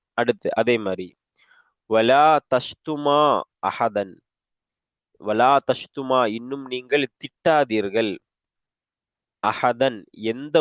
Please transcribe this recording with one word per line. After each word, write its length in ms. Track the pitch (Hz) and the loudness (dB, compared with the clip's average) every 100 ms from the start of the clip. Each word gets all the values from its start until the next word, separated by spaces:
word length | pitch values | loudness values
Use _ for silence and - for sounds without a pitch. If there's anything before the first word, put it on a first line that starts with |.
| _ - | _ -4
அடுத்து 300 | 120 110 - | -2 -2 -4
அதே 220 | - 113 117 | -2 0 0
மாதிரி, 300 | 101 92 92 _ _ _ _ _ _ _ _ | -2 -6 -10 _ _ _ _ _ _ _ _
வலா 360 | 110 113 135 156 151 - | 2 4 4 4 4 0
தஷ்துமா 720 | 127 - - - 147 147 143 147 110 - _ | -2 -4 -12 -10 -4 0 2 2 2 -2 _
அஹதன், 500 | 95 - 117 104 98 87 _ _ _ _ _ _ _ _ _ _ | -6 -2 -2 -2 -6 -10 _ _ _ _ _ _ _ _ _ _
வலா 320 | 101 107 127 139 | -4 2 4 4
தஷ்துமா, 580 | - 123 - - 135 131 117 | 2 -4 -6 -12 -2 0 2
இன்னும் 340 | 110 123 139 131 | -2 -10 -12 -10
நீங்கள் 380 | 127 123 143 135 _ | -12 -2 -2 -2 _
திட்டாதீர்கள். 960 | 139 - - 151 131 110 101 107 110 92 - _ _ _ _ _ _ _ _ _ _ _ | -20 -4 0 2 2 -2 -2 -2 -2 -6 -14 _ _ _ _ _ _ _ _ _ _ _
அஹதன், 560 | 104 - 123 120 135 110 - - 110 | -6 -2 -2 0 -2 -2 -12 -8 -6
எந்த 300 | 120 147 156 | -6 -2 2